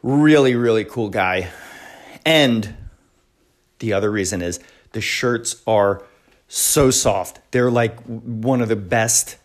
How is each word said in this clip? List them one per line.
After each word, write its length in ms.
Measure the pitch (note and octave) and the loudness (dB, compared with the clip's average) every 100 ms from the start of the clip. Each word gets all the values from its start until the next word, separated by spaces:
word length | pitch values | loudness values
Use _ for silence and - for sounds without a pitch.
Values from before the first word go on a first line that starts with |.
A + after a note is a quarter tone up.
Really, 500 | A#2 C#3 D3+ D3+ C3+ | 0 2 6 6 6
really 300 | A#2+ A#2+ A2 | 2 2 0
cool 240 | G#2 B2 G#2+ | -2 -6 -4
guy. 420 | G2 F#2 F#2 F2+ - - - - - - - | -2 -2 -2 -6 -12 -20 -20 -20 -20 -20 -8
And 520 | - D#3+ C#3 A2+ G2+ - - - _ _ _ _ _ _ _ _ | 0 2 4 0 -4 -12 -18 -20 _ _ _ _ _ _ _ _
the 140 | A2+ | -4
other 180 | G2 G#2 | -2 0
reason 280 | G#2 F#2 G2 | -2 -4 -4
is 200 | F2 F2 - _ _ | -6 -8 -14 _ _
the 80 | A#2 | -10
shirts 600 | G#2 - B2+ A#2+ A#2 - - | -6 -2 -2 -2 -6 -8 0
are 380 | A2 G2+ G2 - _ _ _ _ | 2 2 0 -8 _ _ _ _
so 460 | - - - C3+ | -4 -2 2 2
soft. 480 | B2 - G2 F2+ - _ | 2 0 -2 -4 -12 _
They're, 220 | B2 B2 | 0 2
like, 260 | A#2+ A#2 A#2 | 2 0 -4
one 580 | - A2+ A#2 A2+ A2+ B2+ | -14 -12 -10 -6 -2 0
of 80 | A2+ | 0
the 80 | A2 | -2
best 600 | F#2+ A#2 A2+ - - - | -2 -2 0 0 -2 -12